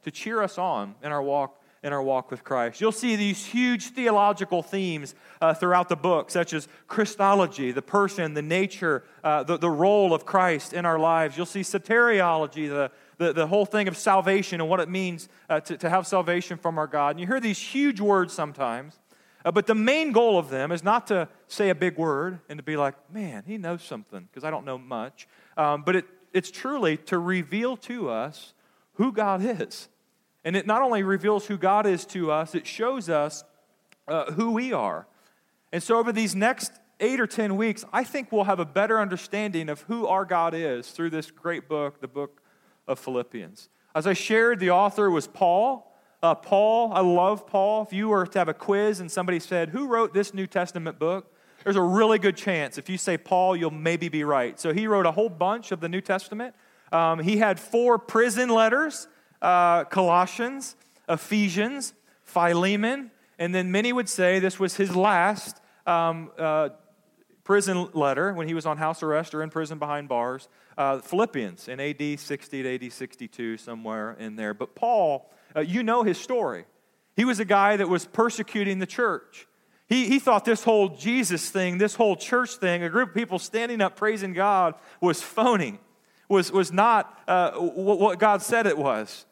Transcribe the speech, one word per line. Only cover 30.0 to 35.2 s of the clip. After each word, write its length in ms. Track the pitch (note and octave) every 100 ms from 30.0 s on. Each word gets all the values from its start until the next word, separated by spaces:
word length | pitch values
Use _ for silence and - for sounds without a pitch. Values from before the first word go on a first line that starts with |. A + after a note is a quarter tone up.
| _ _ _ _
And 120 | D#3+ F#3+
it 100 | F#3+
not 160 | A3
only 220 | C4 A3
reveals 420 | G3 G3 G3+ G#3 G#3
who 120 | G3+
God 280 | F#3 G#3 G#3
is 200 | F3+ -
to 240 | F#3+ E3
us, 240 | D3+ D#3+ F3
it 100 | -
shows 440 | - A3+ C4 E3+
us, 340 | D#3 D3 D3+ - _ _ _ _ _ -
uh, 240 | D#3+ C#3+
who 200 | D#3 A3+
we 220 | A3+ B3+
are. 320 | F#3+ G#2 D#2+ F2+ _